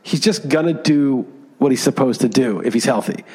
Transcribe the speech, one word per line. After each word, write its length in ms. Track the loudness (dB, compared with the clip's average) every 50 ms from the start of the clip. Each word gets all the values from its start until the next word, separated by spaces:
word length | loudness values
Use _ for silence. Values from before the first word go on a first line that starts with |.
he's 180 | -10 -4 -4 0
just 300 | 0 0 0 -2 -2 -2
gonna 240 | 0 0 2 0 -2
do 540 | -2 0 2 2 2 2 2 0 -2 -4 -6 -12 -20 -20 -14 _ 0
what 120 | 0 2
he's 120 | 2 2 0
supposed 380 | 0 0 0 0 0 0 0
to 60 | 0 0
do 320 | 2 2 0 0 -2 -2
if 120 | -2 -2 0
he's 120 | 0 0
healthy. 380 | 0 0 -2 -2 -4 -6 -8 -10 -18 -20